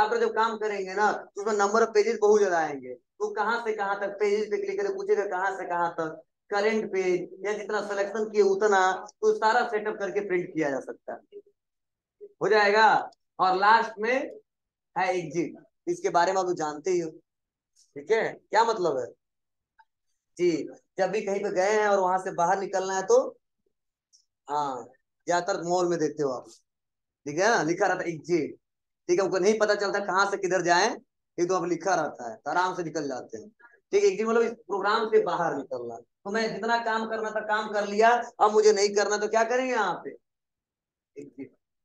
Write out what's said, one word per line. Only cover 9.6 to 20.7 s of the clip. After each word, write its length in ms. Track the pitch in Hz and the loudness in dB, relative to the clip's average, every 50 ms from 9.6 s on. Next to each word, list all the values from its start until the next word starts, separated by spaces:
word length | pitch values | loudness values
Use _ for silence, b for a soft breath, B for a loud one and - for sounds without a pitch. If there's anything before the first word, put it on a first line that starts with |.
| 233 - | 0 0
setup 300 | 214 208 208 214 214 - | -2 -4 -4 -4 -6 -6
करके 300 | 202 185 175 202 - - | -6 -4 -4 -4 -4 0
print 200 | 185 180 170 - - | -2 -2 -2 -2 -4
किया 160 | 156 156 139 | -2 -2 -2
जा 100 | 135 127 | -2 -4
सकता 320 | 131 - - - _ - 113 | -6 -8 -14 -14 _ -12 -12
है, 60 | - _ _ - - - 403 _ _ _ _ _ _ _ _ _ _ _ _ _ _ - - _ - 156 | -12 _ _ -20 -20 -20 _ _ _ _ _ _ _ _ _ _ _ _ _ _ _ -20 -20 _ -4 0
हो 60 | 196 | 2
जाएगा। 600 | 214 214 208 202 202 220 220 208 175 139 - - - _ _ _ _ - | 4 4 4 4 4 6 6 6 6 4 0 -4 -12 _ _ _ _ -2
और 180 | 175 185 185 | 0 0 2
last 360 | 185 196 208 226 226 214 - - 196 | 2 4 4 4 4 4 0 -6 -6
में 320 | 214 233 254 269 311 - - - _ _ _ _ _ _ _ _ _ _ - | -2 -2 -2 -2 -2 -6 -12 -16 _ _ _ _ _ _ _ _ _ _ -4
है 100 | 170 190 185 185 | -4 -2 0 0
एग्जिट, 400 | 180 165 156 143 170 151 - - - - _ _ _ - 170 | -2 -4 -4 -4 -4 -4 -4 -6 -14 -20 _ _ _ -6 -6
इसके 220 | 175 170 - 196 | -6 -2 -2 0
बारे 220 | 165 170 175 185 190 | 2 2 2 2 2
में 80 | 190 | 0
आप 100 | 185 180 175 | 0 -2 -2
जानते 340 | 165 156 151 147 151 151 190 | -2 -4 -6 -6 -6 -4 -2
ही 80 | 180 175 | 0 0
हो, 80 | 165 160 | -2 -4
ठीक 1000 | 156 160 _ _ _ _ _ _ _ _ _ _ _ _ _ _ _ 143 143 160 | -8 -14 _ _ _ _ _ _ _ _ _ _ _ _ _ _ _ -16 -4 0
है, 180 | 220 226 190 139 123 - _ - | 0 0 0 -2 -6 -10 _ 0
क्या 120 | - 208 233 | 2 2 4
मतलब 340 | 233 220 180 180 160 143 127 | 4 2 0 0 0 0 -2
है 80 | 120 - - _ _ _ _ _ _ _ _ _ _ _ _ _ _ _ _ _ _ _ _ _ _ _ _ - | -4 -6 -10 _ _ _ _ _ _ _ _ _ _ _ _ _ _ _ _ _ _ _ _ _ _ _ _ 0
जी, 120 | 180 175 160 143 127 - | 0 2 2 0 -4 -6